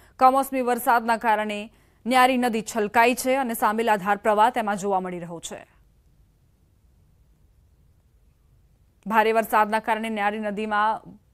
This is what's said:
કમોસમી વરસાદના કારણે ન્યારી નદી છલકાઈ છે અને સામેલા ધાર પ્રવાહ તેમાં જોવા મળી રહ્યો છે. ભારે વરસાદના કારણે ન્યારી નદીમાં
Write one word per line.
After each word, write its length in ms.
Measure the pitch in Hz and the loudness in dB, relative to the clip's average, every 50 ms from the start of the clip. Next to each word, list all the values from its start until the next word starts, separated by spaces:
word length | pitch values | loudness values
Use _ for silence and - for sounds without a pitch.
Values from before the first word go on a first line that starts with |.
| - _ _ - | -20 _ _ 4
કમોસમી 420 | 262 254 262 269 262 269 269 262 | 4 4 6 4 0 -2 -4 -4
વરસાદના 560 | 247 240 247 233 233 269 233 240 226 233 233 | -2 -2 -2 0 0 2 2 2 2 0 -2
કારણે 540 | 220 - 233 214 208 214 214 208 208 208 226 - _ _ _ _ _ - | 0 0 0 0 0 0 -4 -6 -8 -10 -12 -18 _ _ _ _ _ -4
ન્યારી 300 | 220 254 254 254 254 262 | 0 4 4 4 4 4
નદી 260 | 247 247 247 214 226 | 2 0 0 -2 -4
છલકાઈ 520 | 214 - - 233 208 208 - 233 233 247 254 | -6 -4 -4 -4 -4 0 2 4 4 4 2
છે 220 | - - 262 262 | 0 0 -2 0
અને 180 | 269 262 226 240 | 0 -2 -4 -4
સામેલા 420 | - 240 214 214 220 233 233 214 | -2 -2 0 0 0 0 0 0
ધાર 200 | 196 175 208 202 | 0 0 -2 -2
પ્રવાહ 340 | 202 - 226 208 208 220 247 | 0 0 2 4 4 4 4
તેમાં 260 | 247 247 220 202 208 | 2 0 -2 -2 -4
જોવા 240 | 185 190 202 196 185 | -4 -2 -2 -2 -2
મળી 180 | 185 180 180 175 | -2 -4 -8 -10
રહ્યો 220 | 170 170 175 165 | -12 -12 -14 -14
છે. 260 | - - 196 - - - _ _ _ _ _ _ _ _ _ _ _ _ _ _ _ _ _ _ _ _ _ _ _ _ _ _ _ _ _ _ _ _ _ _ _ _ _ _ _ _ _ _ _ _ _ _ _ _ _ _ _ _ _ _ _ _ _ _ _ _ _ _ _ _ _ _ - | -14 -14 -16 -16 -18 -20 _ _ _ _ _ _ _ _ _ _ _ _ _ _ _ _ _ _ _ _ _ _ _ _ _ _ _ _ _ _ _ _ _ _ _ _ _ _ _ _ _ _ _ _ _ _ _ _ _ _ _ _ _ _ _ _ _ _ _ _ _ _ _ _ _ _ -8
ભારે 260 | 196 226 226 214 220 | 0 2 4 4 4
વરસાદના 460 | 220 226 214 220 247 214 214 208 220 220 | 2 2 0 2 2 2 2 2 0 -2
કારણે 300 | - 240 220 220 226 226 | -2 -2 -4 -2 -4 -6
ન્યારી 300 | 220 208 202 208 208 220 | -4 -2 -2 -2 -2 -4
નદીમાં 600 | 214 208 202 202 214 214 208 208 214 220 214 - - 175 196 - _ _ | -6 -6 -6 -6 -6 -2 -2 0 0 0 -2 -4 -8 -16 -20 -20 _ _